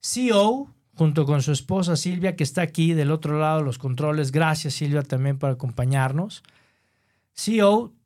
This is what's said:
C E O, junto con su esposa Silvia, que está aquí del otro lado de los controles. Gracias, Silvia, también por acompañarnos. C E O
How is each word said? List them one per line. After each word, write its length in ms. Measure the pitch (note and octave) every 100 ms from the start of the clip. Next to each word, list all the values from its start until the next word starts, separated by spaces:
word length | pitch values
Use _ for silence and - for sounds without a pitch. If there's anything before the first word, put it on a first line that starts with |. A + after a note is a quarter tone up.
C 260 | - - B3+
E 40 |
O, 400 | G#3 G#3 B3+ C#4+ _ _ -
junto 320 | D#3+ D3 C#3+
con 160 | D3
su 80 | C3
esposa 440 | C#3+ - F#3+ F3+ E3
Silvia, 400 | F#3 F3+ F#3 -
que 80 |
está 200 | C#3+ -
aquí 300 | E3 D#3 E3
del 180 | E3 C#3+
otro 280 | D#3+ D#3 D3+
lado 200 | D#3 D#3
de 60 | D3
los 120 | A#2+
controles. 540 | C#3 B2 D3+ D3+ C#3
Gracias, 420 | C#3 D#3+ D#3 D3+
Silvia, 300 | C3+ D3 D3
también 340 | C#3 C3 C#3 C3+
por 140 | C#3
acompañarnos. 920 | B2+ B2+ A2+ B2+ C#3 C3 C#3 G3+ - _ _ _ _ _ _ _ _ _
C 240 | - - A3
E 60 |
O 300 | G3+ G#3+ A#3 -